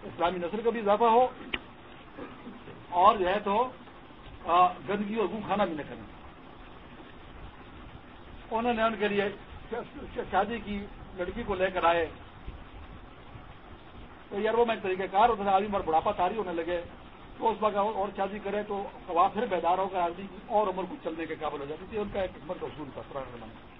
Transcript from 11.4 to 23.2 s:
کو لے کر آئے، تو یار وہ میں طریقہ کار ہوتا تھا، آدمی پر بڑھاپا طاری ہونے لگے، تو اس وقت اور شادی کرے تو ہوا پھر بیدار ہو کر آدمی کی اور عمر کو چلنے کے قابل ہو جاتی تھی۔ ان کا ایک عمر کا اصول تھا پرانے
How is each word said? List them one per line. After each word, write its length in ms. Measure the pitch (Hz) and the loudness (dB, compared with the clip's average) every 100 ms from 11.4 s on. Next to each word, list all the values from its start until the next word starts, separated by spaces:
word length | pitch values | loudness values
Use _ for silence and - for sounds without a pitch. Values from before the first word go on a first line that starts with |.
کو 120 | 226 185 | -2 2
لے 160 | 190 | 2
کر 100 | 185 | 4
آئے، 260 | 165 170 160 - - - - - - - - - - - - - - - - - - - - - - | 4 4 2 -4 -16 -14 -12 -12 -14 -14 -14 -14 -16 -18 -16 -16 -16 -18 -18 -18 -18 -16 -16 -18 -8
تو 100 | 202 | 0
یار 140 | 214 | 2
وہ 120 | 226 240 | 6 6
میں 100 | 214 | 4
طریقہ 220 | 196 185 190 | 0 0 2
کار 180 | 190 240 | 6 6
ہوتا 140 | 220 | 6
تھا، 80 | 202 | 4
آدمی 160 | 190 208 | 4 4
پر 100 | 196 | 0
بڑھاپا 300 | 160 160 185 | 4 4 4
طاری 260 | 202 180 220 | 2 2 2
ہونے 160 | 185 | -2
لگے، 280 | 170 165 175 170 - - - - - | -2 0 -2 -4 -14 -18 -18 -18 -2
تو 140 | 226 | 0
اس 60 | 196 | 2
وقت 160 | 214 202 | 2 2
اور 320 | 202 202 202 196 | 0 2 -2 0
شادی 240 | 190 208 | -2 -2
کرے 200 | 202 202 | -2 -2
تو 240 | 208 202 202 - - | -2 -4 -6 -10 -2
ہوا 180 | 170 190 | 4 4
پھر 180 | 190 233 | 4 0
بیدار 320 | 180 165 185 | 2 4 4
ہو 100 | 190 | 2
کر 120 | 185 | 2
آدمی 260 | 170 185 196 | 0 -2 -10
کی 60 | - - | -12 0
اور 200 | 214 208 | 2 2
عمر 160 | 185 180 | 0 -4
کو 60 | 294 | -6
چلنے 220 | 175 160 160 | -6 -6 -6
کے 100 | 156 | -4
قابل 200 | 151 147 | -4 -4
ہو 60 | 139 | -6
جاتی 200 | 156 190 | -8 -6
تھی۔ 80 | 220 | -6
ان 100 | 202 | -4
کا 80 | 202 | -2
ایک 100 | 185 - | -4 -6
عمر 200 | 151 180 | -10 -6
کا 40 | 147 | -6
اصول 220 | 135 143 | -8 -10
تھا 80 | 123 113 | -10 -10
پرانے 280 | 139 | -8